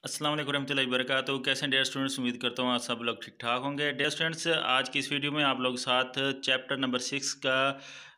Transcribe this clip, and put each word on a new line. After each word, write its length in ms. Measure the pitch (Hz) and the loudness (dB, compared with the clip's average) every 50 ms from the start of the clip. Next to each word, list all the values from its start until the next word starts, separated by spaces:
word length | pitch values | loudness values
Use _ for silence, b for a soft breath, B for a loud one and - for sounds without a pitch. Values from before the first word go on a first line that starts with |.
| - | -8
अस्सलाम 260 | 135 - - 151 147 | -8 -8 -2 -2 0
वालेकुम 220 | 151 151 147 131 143 | 0 0 -2 -2 -2
रहमतुल्लाहि 340 | 143 139 131 147 139 135 127 | -2 0 0 0 0 2 2
वबरकातुहू। 520 | 123 127 127 127 139 135 131 139 139 135 | 2 0 0 2 2 0 2 0 -2 -2
कैसे 220 | 123 139 135 135 | 0 0 0 0
हैं 100 | - 143 | 0 2
डियर 120 | 135 135 135 | 2 2 2
स्टूडेंट्स? 360 | 127 - 139 135 135 135 - | 2 0 -2 -2 -2 -2 -2
उम्मीद 180 | 127 123 120 120 | -2 -2 -2 0
करता 220 | - 123 120 - 127 | -2 -4 -2 0 0
हूँ 100 | 127 123 | 2 2
आप 60 | 120 | 0
सब 200 | 120 - 123 117 | 0 -2 -6 -2
लोग 240 | 117 117 113 - - | -2 -2 -2 -2 -6
ठीक 120 | - - _ | -16 -14 _
ठाक 200 | - 120 120 127 | -2 0 0 0
होंगे। 300 | 131 139 143 139 147 147 | 0 -2 -2 -2 -2 -2
डियर 180 | 143 127 139 151 | 0 0 0 0
स्टूडेंट्स, 380 | 147 - 165 160 165 160 - 170 | 0 0 -2 -2 -2 -2 0 0
आज 420 | 165 156 - - 127 131 135 131 | 2 2 2 4 4 4 2 2
की 100 | - 147 | 0 -2
इस 120 | 135 - | -2 0
वीडियो 200 | 147 143 139 147 | -2 -2 0 0
में 120 | 143 151 147 | 0 2 4
आप 160 | 139 131 123 | 4 2 4
लोगों 180 | 127 127 127 123 | 2 0 0 0
के 40 | |
साथ 520 | - - 123 127 131 127 - 139 135 139 131 | 0 2 4 4 2 2 -2 -2 0 0 -2
चैप्टर 440 | 135 - - 131 131 127 - 139 131 | -2 0 0 0 0 0 -2 -4 -2
नंबर 220 | 135 127 123 123 | 0 0 0 0
सिक्स 340 | 123 - - 139 135 - - | -2 -2 -4 -4 -4 -4 -6
का 460 | - - 135 131 131 135 139 139 139 B B B B B B B | -2 0 2 4 4 4 2 0 -2 B B B B B B B